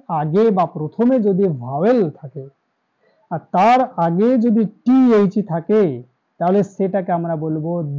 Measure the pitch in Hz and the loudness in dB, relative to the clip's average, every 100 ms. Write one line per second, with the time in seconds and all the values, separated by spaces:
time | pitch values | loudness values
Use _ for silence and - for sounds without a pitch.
0 | - 165 151 170 226 190 165 156 151 - | -6 -4 -2 2 2 2 -2 -4 -8 -2
1 | 240 262 208 185 196 139 120 139 190 247 | 0 2 2 0 0 -2 -6 -2 0 2
2 | 175 - 143 143 135 _ _ _ _ _ | 0 -6 -16 -16 -18 _ _ _ _ _
3 | _ _ - 160 - 180 208 254 254 - | _ _ -10 -10 -4 0 4 4 0 -2
4 | 170 170 226 262 233 220 202 - - 262 | 0 2 2 2 2 2 0 -2 2 4
5 | 254 220 202 208 190 165 160 214 190 123 | 6 4 2 0 -4 -4 0 2 2 -2
6 | 123 _ _ - 170 196 196 - 190 196 | -12 _ _ -6 0 0 0 -2 -4 -2
7 | 185 175 170 165 160 156 156 175 151 | -2 -4 -4 -4 -4 -4 -4 -4 -6